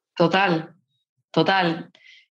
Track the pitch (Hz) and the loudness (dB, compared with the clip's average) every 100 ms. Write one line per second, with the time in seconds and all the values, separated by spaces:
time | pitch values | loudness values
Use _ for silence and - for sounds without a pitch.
0 | _ - 170 190 196 165 156 - _ _ | _ -2 0 2 0 -2 -6 -16 _ _
1 | _ _ _ - 160 190 170 165 - _ | _ _ _ -2 0 2 0 -4 -10 _
2 | - - _ _ | -20 -20 _ _